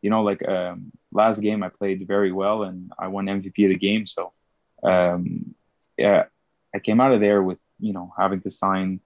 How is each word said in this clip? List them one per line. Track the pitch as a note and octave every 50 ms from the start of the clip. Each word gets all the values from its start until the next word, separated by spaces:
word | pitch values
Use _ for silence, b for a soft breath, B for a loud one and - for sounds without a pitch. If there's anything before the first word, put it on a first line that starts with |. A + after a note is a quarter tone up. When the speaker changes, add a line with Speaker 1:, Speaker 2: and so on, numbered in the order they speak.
| -
Speaker 1:
you | G2+
know, | A2 A2
like, | G#2+ G2+ G2 - -
um, | - G2 F#2 F2+ F2+ F2 F#2 G2 - _ - _ _
last | - G#2 G#2+ A2+ A2 G#2
game | G#2 G#2 G#2+ G#2+ G2
I | F#2
played | _ _ G2+ G2 F#2+ F#2+ F#2+
very | F#2 G2 G2+ G2+ F#2+
well | F#2 F#2+ F#2+ G2+ G#2+ A2 G#2
and | F#2 F2+ F2+ F2+ F#2 - -
I | -
won | F#2 F#2+ G2+ G2
M | G2 G2 G2
V | F#2+ G2
P | - - G#2
of | F#2+
the | F#2+
game. | F2 F#2+ G2 G#2 A2 G#2+
So, | F#2+ - - F2+ F2+ _ _ _ _ _ _ _ _ _ _ -
Speaker 2:
Nice. | - F#2 F2+ F2+
Speaker 1:
um, | F2+ F2+ F2 F2+ - - - - - - _ _ _ _ _ _ _ _
yeah, | - - G2+ G2+ - - - _ _ _ _ _ _ _ _ -
I | G2+
came | - - A2 A#2
out | B2+ C3+
of | B2+ G#2+
there | G#2 G2+ G#2 G2+ F#2+
with, | F#2 F2+ - _ _ _ _
you | G#2 G#2+ G2
know, | F#2 F2 F#2 -
having | - F#2 F#2+ G2 F#2+
to | F2+ G2
sign | - - - G2 F#2+ F#2+ F#2+ F#2 F#2+ F#2 _